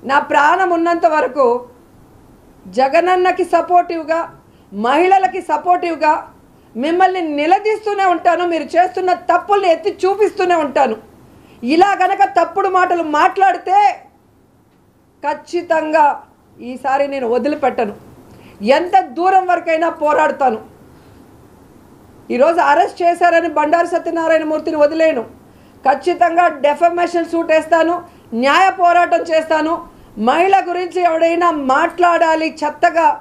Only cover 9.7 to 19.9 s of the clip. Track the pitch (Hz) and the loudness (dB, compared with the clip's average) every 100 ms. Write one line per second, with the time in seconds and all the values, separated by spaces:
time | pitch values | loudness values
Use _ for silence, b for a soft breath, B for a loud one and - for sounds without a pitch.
9.7 | 320 403 - 370 403 403 - 359 349 294 | 0 -2 -2 -2 0 -2 0 0 0 0
10.7 | 302 254 220 - - - b b b 240 | 0 0 -2 -12 -20 -20 b b b -2
11.7 | 320 403 381 370 392 392 370 339 - 381 | 2 2 2 0 0 0 0 -2 -2 0
12.7 | 370 359 349 311 294 359 370 381 339 - | 0 0 0 -2 0 0 2 0 0 0
13.7 | 381 403 - - _ _ _ _ _ _ | 2 2 -2 -14 _ _ _ _ _ _
14.7 | _ _ _ _ _ 285 294 - 349 339 | _ _ _ _ _ -8 -8 -6 -6 -2
15.7 | 320 311 311 294 262 - _ _ - 233 | -2 0 2 2 0 -10 _ _ -20 -16
16.7 | 254 269 269 285 277 240 240 247 294 254 | -10 -4 -2 -2 -4 -2 -2 -2 -2 -4
17.7 | - 220 - - - - B B B 202 | -2 -6 -8 -20 -20 -20 B B B 0
18.7 | 311 349 381 339 240 359 381 359 349 339 | 2 4 0 0 -2 2 2 2 -2 0
19.7 | 320 330 | -2 -2